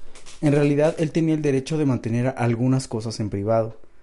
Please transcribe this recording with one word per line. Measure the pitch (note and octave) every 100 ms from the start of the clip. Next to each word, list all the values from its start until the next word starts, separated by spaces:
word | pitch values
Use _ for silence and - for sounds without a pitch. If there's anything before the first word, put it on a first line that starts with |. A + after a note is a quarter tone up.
| - - - -
En | D3+
realidad, | C#3+ D3 C#3+ D3+ -
él | D#3
tenía | E3+ D#3+ D#3
el |
derecho | D3 C3+ C3 D#3
de | C#3+
mantener | A#2+ A2+ A#2 B2+ -
algunas | A#2 A2+ B2+ C3 -
cosas | A2+ A2+ -
en | G#2+
privado. | G2+ G2+ A2+ A2+ - - -